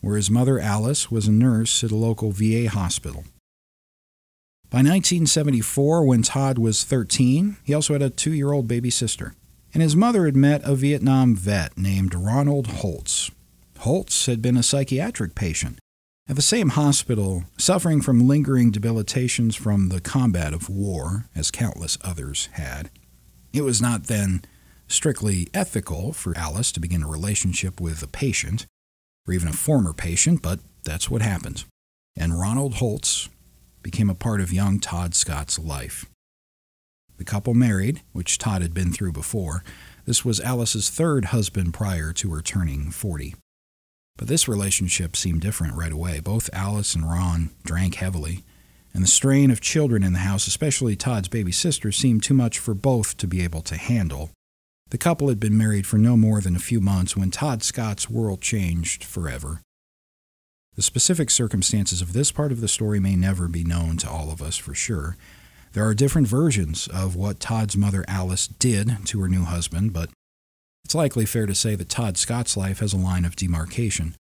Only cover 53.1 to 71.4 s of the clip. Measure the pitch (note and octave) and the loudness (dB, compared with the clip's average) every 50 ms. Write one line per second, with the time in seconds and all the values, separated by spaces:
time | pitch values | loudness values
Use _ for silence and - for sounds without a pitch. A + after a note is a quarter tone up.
53.1 | - - - F#2 F2 F#2 F2+ E2+ E2 D#2+ D#2 - F2 D#2+ - - A#2+ A#2 F#2+ D#2+ | -4 -4 -4 -2 0 0 -2 0 -2 -6 -6 -6 -8 -6 -2 0 0 0 2 0
54.1 | C#2 C2+ D2+ D#2+ - _ _ _ _ _ _ _ _ _ _ _ - A#2+ - F3 | -2 -6 -8 -10 -12 _ _ _ _ _ _ _ _ _ _ _ -8 -2 0 0
55.1 | E3+ - C#3 C#3 B2 G2+ A2 G#2+ G#2 A2 A2 G#2+ G#2+ G2+ G2 - - G#2+ G#2+ A#2 | 2 2 2 0 0 0 2 2 4 4 4 4 2 0 0 2 4 4 6 6
56.1 | B2 A#2 A2 A2 G#2+ G#2 F#2+ F#2 F2 F2+ - - A#2+ A2+ F#2+ G2 G2 F#2 F2+ F2+ | 6 6 6 6 4 2 2 0 -2 -2 -2 -2 -2 0 2 2 2 2 0 0
57.1 | - G2+ F#2+ F#2 - - D3 D3+ C3 G#2+ - - - - A2+ A2 G2+ - - - | 0 0 0 -2 -2 -2 -2 -2 -2 -2 -4 -6 -4 -4 -4 -4 -4 -6 -6 -4
58.1 | A2+ A#2 A2+ G#2+ F#2+ F#2 - - - G#2+ F#2+ F2 E2+ E2+ E2+ E2 - - - - | -2 -2 0 -2 -2 -4 -4 -4 -2 0 0 0 0 -2 -2 -4 -6 -8 -10 -12
59.1 | - F2+ E2+ D2+ B1 B1+ C#2 C2+ D#2+ E2+ _ _ _ _ _ _ _ _ _ _ | -8 -6 -6 -6 -6 -8 -8 -10 -10 -10 _ _ _ _ _ _ _ _ _ _
60.1 | _ _ _ _ _ _ _ _ _ _ _ _ _ - G2 - - B2 - - | _ _ _ _ _ _ _ _ _ _ _ _ _ -4 -4 -2 0 0 2 2
61.1 | F#3 E3 D#3 A#2 - - B2 G#2+ - G2+ F#2 - - G#2+ G2 - F#2 F2 F2+ E2+ | 2 0 0 0 0 0 0 0 0 0 0 2 2 0 0 0 -2 -4 -4 -4
62.1 | F2 A#2 C#3+ - - - D3+ D3 C3 A#2 A2+ G#2+ - - A2+ G#2+ G#2 G2+ F#2+ F#2+ | -2 0 0 0 0 -2 -2 -2 -2 -2 -2 -2 -2 -2 0 0 0 2 2 2
63.1 | G2 F2+ F2+ F#2+ F#2+ F2 F2 E2+ E2+ E2+ E2+ E2+ E2+ E2+ E2+ E2 E2 E2+ - D#2+ | 2 4 4 2 2 0 -2 -2 -2 -2 -2 0 0 0 0 0 -2 -2 -4 -6
64.1 | E2 E2 D#2 D2+ D#2+ E2 C#2+ D#2 E2+ - - - C2+ - - - A2+ E2+ C#2+ D#2+ | -6 -6 -6 -6 -8 -8 -6 -6 -6 -8 -8 -8 -8 -6 -4 -4 -4 -4 -4 -6
65.1 | F#2 - - - - - - - _ - - _ - G#2 G#2+ A2 G#2+ G#2 C#3 C#3 | -8 -10 -14 -20 -20 -20 -20 -20 _ -20 -20 _ -2 0 2 2 4 4 2 2
66.1 | - D#3+ C#3 G#2+ G#2 C3 D#3+ E3 B2 G#2 F2+ D2+ D#2 - - - - F#2 F#2+ F#2+ | 4 4 2 4 4 2 2 2 2 2 0 -2 -4 -6 -6 -6 -4 -4 -2 -2
67.1 | F2+ F2 F#2+ G2+ G2 - - - A2+ A2 A2 G2+ G2 G2+ G2+ G2+ F#2+ F#2+ F2 - | -2 -2 -4 -4 -4 -6 -4 -2 0 0 0 0 2 2 2 2 2 0 -2 -2
68.1 | G2 F#2+ F#2 F2+ F#2 F#2 - - - _ - B2+ A2+ G2+ G2+ A#2 B2 G2+ G2 - | -4 -4 -2 -2 -2 -2 -4 -6 -4 _ 0 2 2 2 0 0 -2 -2 -4 -6
69.1 | - G#2+ F#2+ F#2 F#2 F#2 F2 D#2+ E2+ F2 E2 - - E2+ G2+ A2 F#2+ E2+ E2+ D#2+ | -4 -2 0 2 2 2 0 0 -2 -4 -4 -4 -2 -2 -2 -2 -2 -4 -6 -6
70.1 | - _ _ _ _ _ _ _ _ _ _ _ _ _ _ - - E3 D#3+ C3+ | -10 _ _ _ _ _ _ _ _ _ _ _ _ _ _ -6 -2 0 0 0
71.1 | - B2 A2 G#2 - A#2+ | 0 0 -2 0 0 -2